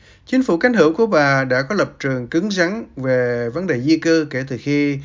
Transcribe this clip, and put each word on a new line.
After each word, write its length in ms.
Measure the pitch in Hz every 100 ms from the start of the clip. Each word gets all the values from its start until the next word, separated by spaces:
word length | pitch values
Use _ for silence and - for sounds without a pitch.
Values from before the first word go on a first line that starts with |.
| _ - -
Chính 160 | 262
phủ 140 | 254 170
cánh 180 | 156
hữu 200 | 226 151
của 120 | 165 226
bà 380 | 165 143 135
đã 180 | 131 127
có 120 | 139
lập 180 | 202 135 -
trường 280 | 139 131 120
cứng 220 | 165 208
rắn 340 | 185 170 220 226 -
về 520 | 131 127 123 120 117
vấn 120 | 139 190
đề 140 | 123
di 180 | 135 156
cư 280 | 165 165 151
kể 140 | 131 135
từ 80 | 120
khi 380 | 143 147 147 139